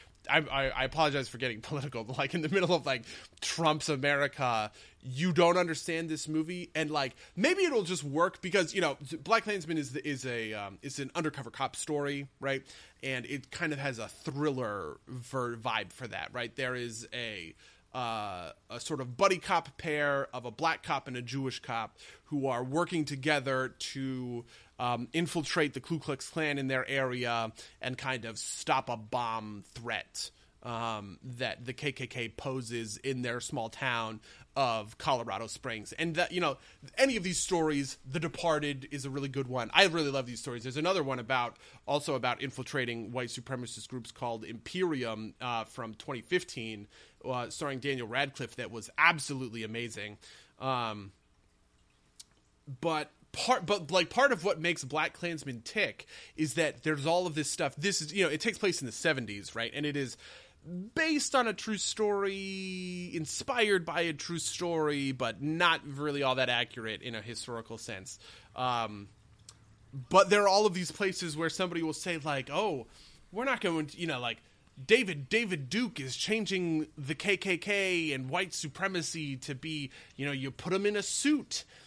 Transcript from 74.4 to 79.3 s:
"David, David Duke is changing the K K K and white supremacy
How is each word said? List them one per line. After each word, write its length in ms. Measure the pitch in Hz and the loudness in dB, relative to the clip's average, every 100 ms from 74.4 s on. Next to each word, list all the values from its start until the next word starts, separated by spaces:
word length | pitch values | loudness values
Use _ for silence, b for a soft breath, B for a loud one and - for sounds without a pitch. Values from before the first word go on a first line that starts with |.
| b b _ - | b b _ -6
"David, 440 | 131 226 208 147 135 | 6 6 6 -2 2
David 420 | 214 226 175 131 | 2 2 -2 -2
Duke 300 | 202 247 - | 0 0 -2
is 160 | 131 - | -6 -4
changing 720 | - 220 208 190 175 156 156 - | 0 0 2 0 2 2 0 -4
the 160 | 135 | -6
K 220 | 156 190 190 | 0 2 2
K 220 | 196 175 | 2 0
K 540 | 202 202 190 175 160 | 0 0 2 2 0
and 160 | 135 127 | -2 -2
white 240 | 170 190 | -2 -2
supremacy 840 | - 156 - 190 185 156 165 147 | -4 -8 -4 -2 -2 -2 -4 -4